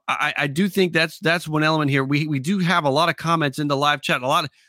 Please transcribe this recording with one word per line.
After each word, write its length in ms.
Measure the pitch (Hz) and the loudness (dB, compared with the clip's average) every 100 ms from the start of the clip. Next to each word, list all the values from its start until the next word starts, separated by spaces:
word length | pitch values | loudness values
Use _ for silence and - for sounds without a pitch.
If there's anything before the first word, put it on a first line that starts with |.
| - | -6
I, 260 | - 147 - | -4 -2 -2
I 100 | 147 | -2
do 200 | 139 202 | 0 0
think 240 | 196 180 | 2 0
that's, 280 | 165 160 - | 2 -2 -2
that's 260 | 160 170 160 | -2 -2 -2
one 160 | 151 | 0
element 260 | 156 156 143 | 2 2 2
here. 140 | 139 | 0
We, 240 | 135 147 156 | 0 0 0
we 140 | 139 | -2
do 180 | 139 202 | -2 0
have 260 | 175 175 | 2 2
a 60 | 147 | 2
lot 180 | 139 170 | 2 2
of 80 | - | 0
comments 440 | 165 170 143 139 | 0 0 0 -2
in 80 | 147 | -2
the 80 | 139 | 0
live 260 | 147 147 | 2 0
chat. 200 | - 143 | -2 -2
A 40 | 127 | 0
lot 160 | 170 | 0
of, 80 | 151 _ | -2 _